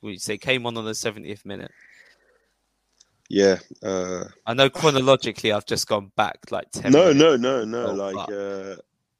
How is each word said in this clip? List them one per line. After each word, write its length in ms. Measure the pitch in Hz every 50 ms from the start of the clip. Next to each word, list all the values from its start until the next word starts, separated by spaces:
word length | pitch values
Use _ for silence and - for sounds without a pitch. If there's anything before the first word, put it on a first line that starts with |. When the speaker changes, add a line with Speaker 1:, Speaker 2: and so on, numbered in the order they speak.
Speaker 1:
which 240 | - 107 101 92 -
they 120 | - 107 98
came 280 | - 135 131 127 117
on 120 | 120 117 113
on 80 | 110
the 100 | 110 110
seventieth 500 | - - 117 104 107 98 73 104 107 -
minute. 260 | 101 101 95 90 - _ _ - _ _ _ - _ _ _ _ _ _ _ _ _ _ _ _ _ _ _ _ _ _ _ _ _ _ _ _ -
Speaker 2:
Yeah, 300 | - 98 98 98 95 90 - - - -
uh, 440 | - 107 95 92 92 90 92 90 87 87 - _ -
Speaker 1:
I 80 | 113 117
know 160 | 127 139 139
chronologically 840 | - - 156 160 143 135 131 135 135 127 - 123 104 - - 113
I've 140 | 104 104 -
just 220 | - 117 101 - -
gone 240 | 113 104 98 95 _
back, 360 | - 107 95 - - _ -
like, 160 | - 98 - _
ten 200 | - - - -
Speaker 2:
No, 80 | 131 151
Speaker 1:
minutes. 140 | 180 185 147
Speaker 2:
no, 220 | 139 151 165 151 123
no, 260 | 117 127 135 127 110
no, 200 | 107 113 117 120
Speaker 1:
Oh, 80 | 113 101
Speaker 2:
like, 220 | 98 98 98 95
Speaker 1:
but 140 | 98 95 -
Speaker 2:
uh, 460 | 104 101 101 98 98 98 95 98 95 82 - _ _ _ _ _ _ _